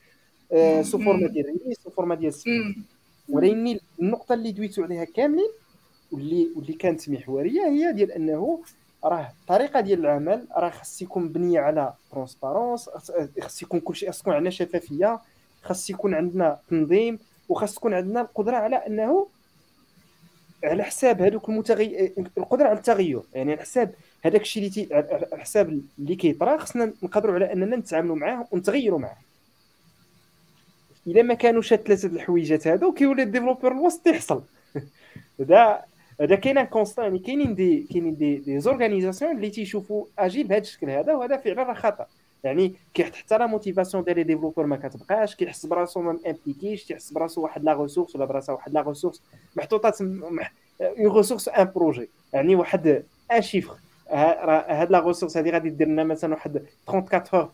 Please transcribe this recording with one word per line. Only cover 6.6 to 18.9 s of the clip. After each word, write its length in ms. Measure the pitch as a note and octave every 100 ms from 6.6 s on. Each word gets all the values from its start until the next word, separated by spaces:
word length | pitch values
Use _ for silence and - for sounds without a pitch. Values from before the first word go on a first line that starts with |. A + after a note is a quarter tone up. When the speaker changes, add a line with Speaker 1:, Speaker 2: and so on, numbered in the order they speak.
| C#3+
Speaker 1:
كانت 360 | D#3+ F#3 D#3+ -
محوريه 580 | C3+ B2+ C3+ E3+ D#4 F4+
هي 260 | C#4+ E4+
ديال 200 | G#3+ G3
انه 500 | F3 D#3 D#3 A#3 E4 - - _ _
راه 280 | D#3 E3+ C3 -
الطريقه 400 | - F#3+ C#4 C#4
ديال 200 | G3 F#3
العمل 440 | D3 D3 D3+ A3+ - -
راه 140 | F3
خاص 320 | - - -
يكون 200 | F#3 F#3+
مبنيه 380 | E3 E3+ F3 E3
على 320 | C#3+ D#3 C3+ - _
ترونسبارونس، 760 | C#3 C3 - C3+ F3 A#3+ A#3+ -
خاص، 220 | E3+ - F3 C#3+ -
خاص 220 | - -
يكون 180 | F3 F3
كلشي، 260 | - E3+ F#3
خاص 140 | -
يكون 140 | G3
عندنا 160 | D3 F3
شفافيه، 720 | F#3 F3 F3 E3+ D3 G3+ A3+ _ _ _ _
خاص 280 | - F#3 -
يكون 240 | F#3+ G3+
عندنا 440 | D#3+ F3 F3+ E3 - -
تنظيم، 480 | E3 D3+ F#3 A#3 A3 _ _ -
وخاص 260 | F4+ G#3
تكون 200 | - A#3
عندنا 260 | F#3 F#3 A#3
القدره 360 | A3+ - G#3 B3
على 200 | G#3+ C4
انه 500 | -